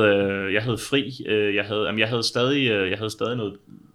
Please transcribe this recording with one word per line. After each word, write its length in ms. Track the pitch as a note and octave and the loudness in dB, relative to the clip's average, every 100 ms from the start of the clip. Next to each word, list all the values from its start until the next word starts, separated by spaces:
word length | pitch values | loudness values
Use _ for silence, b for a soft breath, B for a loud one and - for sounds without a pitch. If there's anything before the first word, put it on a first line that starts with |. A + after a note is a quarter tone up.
| G#2+ G2+ | 6 6
øh, 380 | G2 G2 G2 | 2 0 0
jeg 100 | G2+ | -2
havde 140 | A#2+ G#2+ | -2 -4
fri, 340 | - C#3 C3+ C3 - | -2 -2 -2 -8 -2
øh, 280 | G#2+ G#2 G2+ | 0 2 0
jeg 80 | G#2 | -2
havde, 160 | G#2+ F#2+ | -2 -2
jamen, 140 | G#2+ | 0
jeg 80 | A2 | 0
havde 160 | A#2+ | 0
stadig, 460 | A2+ A#2+ B2+ C#3+ B2+ | -2 0 0 2 2
øh, 200 | G#2 F#2 | 2 0
jeg 80 | G#2 | -2
havde 120 | A2 | -6
stadig 280 | - A2+ B2 | -4 -4 -2
noget... 160 | G#2 G2 - - - | -4 -8 -18 -20 -20